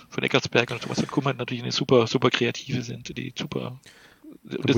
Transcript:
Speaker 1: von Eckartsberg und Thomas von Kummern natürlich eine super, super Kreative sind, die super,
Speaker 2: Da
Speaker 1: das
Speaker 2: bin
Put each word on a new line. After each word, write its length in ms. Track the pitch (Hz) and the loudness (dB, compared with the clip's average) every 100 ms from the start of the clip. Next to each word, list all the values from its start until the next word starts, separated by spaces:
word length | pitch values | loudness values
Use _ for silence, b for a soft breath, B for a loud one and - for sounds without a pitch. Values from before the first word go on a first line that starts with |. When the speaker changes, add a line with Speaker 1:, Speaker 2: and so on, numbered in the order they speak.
| - | -12
Speaker 1:
von 160 | - | -4
Eckartsberg 460 | 131 135 - 123 120 | 0 2 2 2 2
und 100 | 120 | -2
Thomas 160 | - - | -4 -2
von 80 | - | -2
Kummern 280 | - 135 123 | 0 0 -2
natürlich 260 | 123 123 | -4 -6
eine 100 | 123 | -4
super, 340 | - - 127 113 | -4 4 6 6
super 220 | 127 127 | 4 4
Kreative 520 | - 120 - - 127 | 4 0 -2 -4 -6
sind, 340 | 117 120 - - | -6 -10 -10 -10
die 160 | 127 - | -10 -8
super, 400 | 147 - 120 131 b b b b 311 - | -6 -6 -6 -10 b b b b -20 -20
Speaker 2:
Da 120 | - - | -10 -2
Speaker 1:
das 100 | |
Speaker 2:
bin 60 | 123 | 2